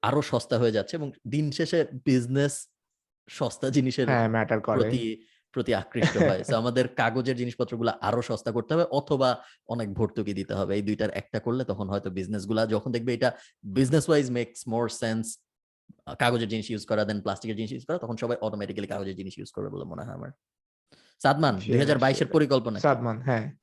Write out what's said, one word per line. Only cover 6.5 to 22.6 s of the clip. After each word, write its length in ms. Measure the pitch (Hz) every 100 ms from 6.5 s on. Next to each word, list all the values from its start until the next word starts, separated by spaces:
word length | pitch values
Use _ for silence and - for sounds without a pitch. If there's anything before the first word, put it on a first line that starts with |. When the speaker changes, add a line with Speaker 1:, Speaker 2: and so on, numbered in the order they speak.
| 117
Speaker 2:
<laughs> 0 |
Speaker 1:
আমাদের 320 | 117 120 123
কাগজের 480 | - 117 120 123 123
জিনিসপত্রগুলো 560 | 123 120 123 117 117 -
আরো 200 | 101 117
সস্তা 300 | 120 113 -
করতে 220 | 113 113
হবে 100 | 156
অথবা 600 | 170 139 143 143 131 120 - _ _
অনেক 260 | 117 110
ভর্তুকি 400 | 95 107 - 101
দিতে 200 | 98 95
হবে। 220 | 101 98 101
এই 60 |
দুইটার 280 | 101 107 107
একটা 300 | - - 110
করলে 260 | 120 123 127
তখন 240 | 98 98
হয়তো 200 | 101 95
বিজনেসগুলা 560 | 90 92 104 95 110 110
যখন 260 | 107 127
দেখবে 220 | 117 117
এটা 180 | 120 127 - - _ 104
business 380 | 98 131 151 143
wise 220 | 151 131
makes 460 | 120 117 - -
more 140 | 113 117
sense, 400 | - 117 110 113 - _ _ _ _ _ - -
আহ, 100 | -
কাগজের 320 | 120 120 113
জিনিস 220 | 110 101
ইউজ 160 | 110 -
করা 180 | 107
than 180 | 107 104
প্লাস্টিকের 340 | 101 98 110 107
জিনিস 160 | 110
ইউজ 140 | 127 123
করা, 120 | 170
তখন 180 | 113 113
সবাই 220 | 120 120
অটোমেটিক্যালি 460 | 110 107 98 101 101
কাগজের 280 | 101 98 95
জিনিস 220 | 95 95
ইউজ 140 | 98
করবে 180 | - 101
বলে 160 | 95 -
মনে 180 | 85
হয় 100 | 123
আমার। 160 | - - 139 _ _ _ _ _ _ _ _
সাদমান, 360 | 135 147 156 101
Speaker 2:
শিওর, 140 | 107
Speaker 1:
দুই 60 | 127
হাজার 180 | 139 143
বাইশের 300 | 135 135 147
Speaker 2:
শিওর। 60 |
Speaker 1:
পরিকল্পনা 460 | 160 147 135